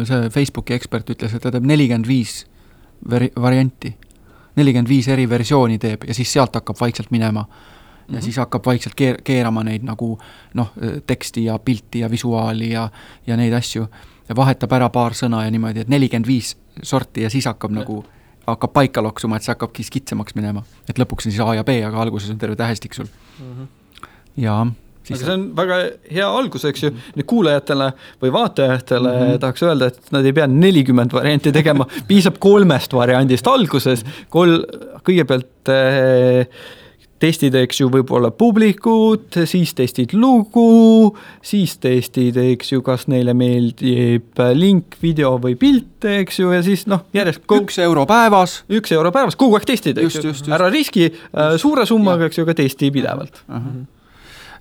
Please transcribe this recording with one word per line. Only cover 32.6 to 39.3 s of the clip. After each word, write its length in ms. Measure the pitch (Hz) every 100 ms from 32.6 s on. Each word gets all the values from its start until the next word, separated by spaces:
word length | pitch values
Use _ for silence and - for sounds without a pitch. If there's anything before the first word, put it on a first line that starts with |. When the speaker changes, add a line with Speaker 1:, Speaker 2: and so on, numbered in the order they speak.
| 185 135 -
Speaker 2:
variandist 540 | 127 120 127 135 123 -
alguses. 580 | 269 170 139 135 123 113 - -
Kol-, 380 | 160 175 160 - - - -
kõigepealt, 680 | - 185 131 131 127 _ -
eh, 760 | 135 131 135 131 127 127 127 123 - - - - _ _ -
testid, 340 | 160 160 143
eks 260 | 131 123 -
ju, 80 | 131
võib-olla 400 | 131 127 123 117
publikut, 1080 | - 233 214 220 190 226 226 220 214 -